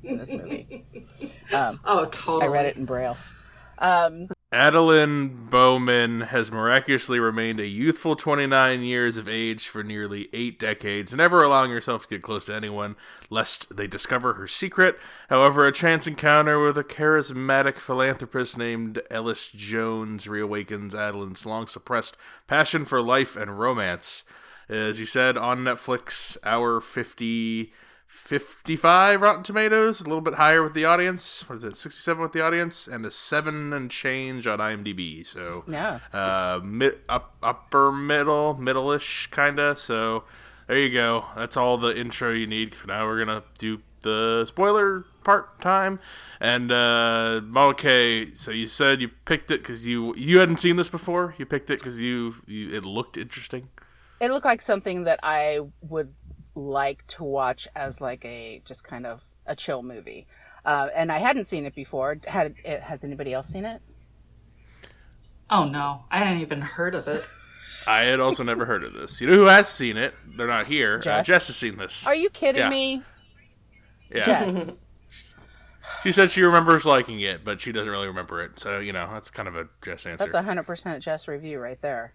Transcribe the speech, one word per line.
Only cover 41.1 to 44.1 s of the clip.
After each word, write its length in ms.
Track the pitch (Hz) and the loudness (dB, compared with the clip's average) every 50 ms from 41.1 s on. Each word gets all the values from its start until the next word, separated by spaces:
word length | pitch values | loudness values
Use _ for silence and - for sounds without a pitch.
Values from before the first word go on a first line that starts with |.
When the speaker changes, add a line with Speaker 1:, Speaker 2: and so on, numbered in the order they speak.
| 117 113 107 - - 113 | 0 0 -2 -6 -10 -8
Speaker 3:
That's 180 | 113 117 - | -8 -4 0
all 220 | 135 123 123 123 120 | 0 2 4 2 2
the 200 | 117 117 107 110 | 2 0 -2 -2
intro 340 | 120 120 117 - 127 120 117 | -6 -8 -6 -4 -2 -2 -2
you 120 | 113 113 107 | -2 -2 -2
need, 240 | 110 110 110 107 - | -2 -4 -4 -4 -8
'cause 120 | - - | -16 -10
now 200 | 98 98 107 110 | -8 -4 -2 -2
we're 180 | 110 110 113 113 | -2 -2 -2 -2
gonna 200 | 107 110 107 104 - _ - | -2 -4 -6 -8 -14 _ -8
do 240 | 110 110 110 107 - _ - _ | -6 -6 -6 -6 -10 _ -20 _
the 420 | - 107 | -4 -2